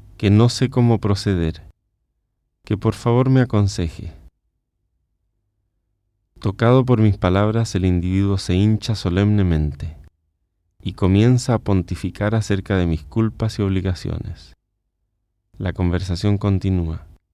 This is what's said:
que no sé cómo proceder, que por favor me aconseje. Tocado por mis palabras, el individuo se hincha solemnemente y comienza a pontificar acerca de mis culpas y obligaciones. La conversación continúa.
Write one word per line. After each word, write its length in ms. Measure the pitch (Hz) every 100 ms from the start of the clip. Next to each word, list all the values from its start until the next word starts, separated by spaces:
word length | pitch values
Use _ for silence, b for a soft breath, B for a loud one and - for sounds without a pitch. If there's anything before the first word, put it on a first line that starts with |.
| - -
que 140 | 104
no 180 | 104 120
sé 220 | - 127
cómo 300 | 127 120 110
proceder, 640 | 104 101 104 92 82 - - _ _ _ _ _ _ _ _ _
que 140 | - 101
por 160 | 113
favor 360 | - 120 120 131
me 100 | 131
aconseje. 760 | 120 104 101 - 82 - - - - _ _ _ _ _ _ _ _ _ _ _ _ _ _ _ _ _ _ _ _ -
Tocado 460 | 110 101 117 131
por 160 | 127 113
mis 180 | 110 101
palabras, 560 | 90 95 107 113 117
el 100 | 92
individuo 540 | 92 90 90 95 98 95
se 160 | -
hincha 400 | 90 107 107 -
solemnemente 1040 | 104 90 90 101 104 92 78 73 - 78 - - _ _ _ _ _ _ _
y 120 | -
comienza 600 | - 92 101 117 127 -
a 40 | 113
pontificar 760 | - 95 85 92 92 - 104
acerca 420 | 110 104 98 - 95
de 100 | 87
mis 180 | 80
culpas 540 | - 113 110 - 110 -
y 40 |
obligaciones. 920 | 98 95 92 87 - 80 - - - - _ _ _ _ _ _ _ _ _ -
La 140 | 92
conversación 680 | - 90 87 92 87 104 98
continúa. 680 | 104 95 98 92 82 80 - - _